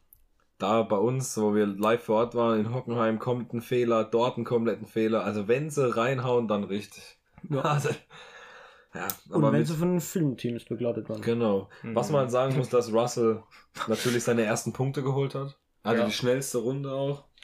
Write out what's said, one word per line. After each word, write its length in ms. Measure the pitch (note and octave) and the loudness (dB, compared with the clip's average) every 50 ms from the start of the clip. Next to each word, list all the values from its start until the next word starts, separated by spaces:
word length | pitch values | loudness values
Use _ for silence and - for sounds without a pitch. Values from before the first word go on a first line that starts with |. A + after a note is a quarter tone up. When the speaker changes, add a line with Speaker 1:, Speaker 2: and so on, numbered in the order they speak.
| _ _ - - _ _ _ _ _ _ _ | _ _ -20 -20 _ _ _ _ _ _ _
Speaker 1:
da 260 | - - G2 A2 A#2 G#2+ | -4 -2 0 2 2 2
bei 120 | - G#2+ | 2 0
uns, 400 | G2 G#2 B2 C3 C3+ B2+ - - | 2 2 2 0 -2 -4 -4 -2
wo 160 | A2+ G#2+ G#2 G#2 | 0 0 2 2
wir 120 | G#2+ G#2 | 2 2
live 380 | G2+ G2 F#2+ G#2+ A2 A#2 A#2 - | 0 0 0 2 2 2 2 0
vor 140 | - A2 A2 | 0 0 2
Ort 140 | A#2+ A#2 A2+ | 0 0 0
waren, 280 | A#2+ A#2 A#2 A2+ G#2+ | 0 0 2 2 0
in 120 | G#2 A2+ A#2+ | 0 -2 -4
Hockenheim 460 | B2+ - A#2 A#2 A#2+ A2+ A2+ A2+ G#2+ | -6 -4 -4 -2 0 0 0 0 0
kommt 320 | - B2+ B2 B2 A2 - - | -2 -2 -2 -2 -4 -6 -6
ein 60 | A#2 | -8
Fehler, 460 | - - B2+ B2 A#2+ A#2 A#2 A2 G#2+ | -4 -2 0 0 2 2 2 2 2
dort 320 | - - A#2 A#2+ B2+ - | 2 2 2 2 2 0
einen 80 | A#2+ A2+ | -2 -2
kompletten 420 | - B2 A#2 A2+ A2+ G2 - A2 | 0 0 0 2 0 -2 -2 -6
Fehler. 380 | - - A2+ A2 G#2+ A2+ G#2+ F2+ | -4 -2 0 2 2 2 0 0
Also 240 | G2+ G#2 G#2+ G2 G2+ | -2 -2 -2 0 2
wenn 200 | A#2+ C#3 D3+ D#3 | 2 2 0 -2
sie 240 | D3 D3 C3+ B2 A2+ | 0 0 0 2 2
reinhauen, 500 | A#2 A#2 B2+ C3+ B2+ A#2+ B2+ B2 A#2+ A#2 | 2 0 0 0 -2 0 0 2 2 2
dann 160 | G#2 G#2+ G2+ G2+ | 2 0 0 0
richtig. 540 | F2+ G2 G#2 G2+ - - - - - - _ _ _ _ - - - | -2 -4 -6 -6 -8 -14 -20 -20 -20 -20 _ _ _ _ -16 -6 -4
Speaker 2:
Ja. 100 | D3 C3 | -2 0
Speaker 1:
Also, 300 | C#3+ D#3 D3 C#3+ C#3 C#3+ - - - _ - - - - - - - - - - - - - - _ _ - | 0 2 0 0 0 0 -4 -4 -8 _ -20 -20 -20 -20 -20 -20 -20 -20 -20 -20 -20 -20 -20 -20 _ _ -12
ja, 120 | E2 E2+ - - - - | -8 -8 -8 -8 -8 -10
Speaker 2:
Und 80 | - - | -2 0
Speaker 1:
aber 160 | D3+ D3 C#3 | 2 4 4
Speaker 2:
wenn 80 | C#3 D3+ | 4 4
Speaker 1:
mit 80 | D#3 | 2
Speaker 2:
sie 80 | D3+ D#3+ | 2 0
von 140 | D3+ F3 F3+ | 0 0 2
den 80 | F3+ F3 | 2 0
Filmteams 640 | - - - E3 D#3 C#3 A#2+ - - A#2+ A#2 A2+ - | -2 -2 -2 0 0 0 0 -2 -4 -4 -4 -6 -6
begleitet 460 | - A#2+ A2 B2 A#2 A#2 A2+ G#2+ - | -8 -6 -4 -2 -2 -2 -4 -6 -6
waren. 120 | A2 G#2 | -8 -4
Speaker 1:
Genau. 460 | G#2+ A2+ A#2 A#2 A#2 G#2+ G2+ G2 F#2+ - - - - | -2 -2 0 2 2 2 2 0 -2 -4 -12 -14 -10
Speaker 3:
Mhm. 100 | A#2 A2 | -4 -2
Speaker 1:
Was 140 | A#2 B2 D3+ | -2 0 2
man 200 | D3+ C#3 C3 A#2+ | 2 0 2 2
sagen 260 | A#2+ B2 C3 C3+ C3 | 2 2 2 2 0
muss, 140 | - B2+ A2 | 0 0 2
dass 240 | B2 B2 A#2 A#2 G#2+ | 2 2 2 2 2
Russell 500 | A#2 A#2+ A#2+ - B2 A#2 A2+ A2 G#2 - - - - - _ - - - | 2 2 2 0 2 2 2 2 0 -4 -12 -20 -20 -20 _ -12 -8 -4
natürlich 360 | - A2 G#2+ - B2+ A#2+ A#2+ - | -2 -2 0 2 0 0 2 2
seine 200 | B2 A#2 A#2 A2+ | 2 2 2 2
ersten 260 | G#2 A#2 - - B2 | 2 0 -2 -2 -4
Punkte 320 | A2+ - C3 C3+ C3+ D3 C3 | -4 -2 -2 -2 -2 -2 -2
geholt 320 | C3+ C3+ C#3 C#3 C3 - | 0 0 0 -2 -2 -4
hat. 220 | C3+ C#3 C#3 - _ _ _ _ _ | -6 -8 -10 -12 _ _ _ _ _
Also 200 | - G#2 A#2 A2+ | -2 0 2 2
Speaker 3:
Ja. 60 | A#2 | 2
Speaker 1:
die 60 | A2 G#2 | 0 0
schnellste 440 | - B2+ B2 B2+ C#3 C#3 - - | 0 0 2 2 0 0 -2 -4
Runde 340 | B2 A2 B2 C3+ C#3 C#3 C#3 | -2 -2 -2 -2 -4 -4 -6
auch. 320 | C3+ C#3 C#3 C#3 C#3+ C#3 - _ _ _ | -4 -2 -2 -2 -4 -4 -8 _ _ _